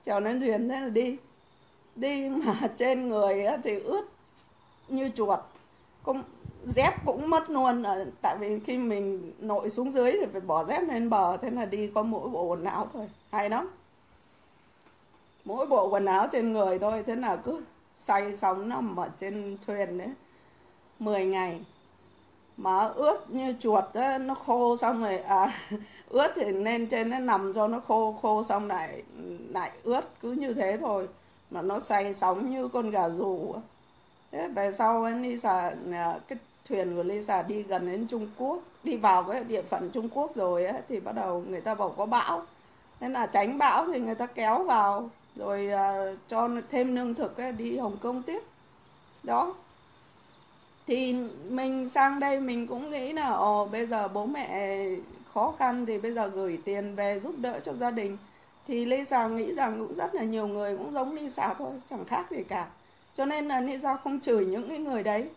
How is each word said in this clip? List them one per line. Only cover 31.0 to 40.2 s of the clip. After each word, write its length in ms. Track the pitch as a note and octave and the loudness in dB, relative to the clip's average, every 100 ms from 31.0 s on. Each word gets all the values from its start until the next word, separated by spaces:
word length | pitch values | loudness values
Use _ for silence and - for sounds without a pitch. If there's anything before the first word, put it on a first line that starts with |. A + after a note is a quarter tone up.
| F#3 - _ _ _ | -4 -12 _ _ _
Mà 100 | F3+ | -4
nó 180 | F3+ G#3 | -2 -2
say 340 | G3+ G#3 G3+ | 2 0 2
sóng 360 | G3 F#3 F#3 B3 | 0 2 2 -2
như 180 | C4 B3+ | -2 -2
con 220 | B3 A3 | -2 0
gà 200 | G#3 E3+ | 2 2
rù 440 | E3+ F#3+ F3+ - | 2 -2 -2 -4
á. 80 | - - _ _ _ _ _ _ | -8 -12 _ _ _ _ _ _
Thế 160 | D4 F4 | -6 -4
về 240 | A#3+ G3+ | 0 -2
sau 320 | G3 A3+ A3+ | 4 4 4
ấy, 100 | A3+ | 2
Lisa, 600 | A#3+ B3+ A#3+ A3+ F#3 F3 - F3+ | 0 -2 -2 2 2 2 -4 -6
à, 280 | F3 E3+ E3 - | -2 -2 -2 -8
cái 120 | A#3+ - _ - | -12 -12 _ -4
thuyền 260 | G3+ F#3 F3 | -2 0 0
của 80 | |
Lisa 380 | F3 G#3 G#3 F#3+ | -2 -2 0 0
đi 220 | F3 G#3 | 0 -4
gần 280 | G3+ F#3 F3+ | -2 -2 0
đến 160 | F#3+ A3+ | -4 -4
Trung 200 | A#3 G#3+ - | -4 -6 -4
Quốc, 220 | C4 F4 - - | -2 -2 -8 -8
đi 140 | E4 A#3+ | -4 2
vào 260 | G#3 F#3 | 6 6
cái 200 | F3 B3 | 4 -4
địa 180 | A#3 G#3+ | -2 -4
phận 280 | - - F3+ | -2 -4 -2
Trung 200 | B3 A3+ | -4 -4
Quốc 260 | C4+ | -2